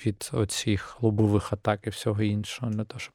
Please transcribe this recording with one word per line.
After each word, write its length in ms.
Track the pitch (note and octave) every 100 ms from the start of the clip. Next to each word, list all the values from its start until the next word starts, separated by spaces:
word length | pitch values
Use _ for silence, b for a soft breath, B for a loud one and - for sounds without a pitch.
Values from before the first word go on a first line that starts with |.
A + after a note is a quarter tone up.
| A2
від 240 | G2+ -
оцих 680 | A#2 G#2 - A2 G2 - -
лобових 500 | A2+ G#2 G#2+ G2+ -
атак 340 | G2+ - G2+ A2
і 40 |
всього 320 | - A#2 G#2
іншого, 500 | G#2+ G#2 G#2 - A#2
для 120 | G#2+
того, 160 | G#2+ A#2
щоб 140 | -